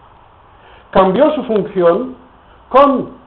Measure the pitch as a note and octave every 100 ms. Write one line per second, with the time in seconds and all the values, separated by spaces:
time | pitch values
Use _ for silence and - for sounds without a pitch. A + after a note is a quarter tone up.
0 | _ _ _ _ _ _ _ - _ -
1 | F#3 F#3+ D4+ D4 B3+ G#3+ F3 F#3+ E3+ F#3+
2 | B3+ - _ _ _ _ _ B3+ C#4 B3+
3 | - -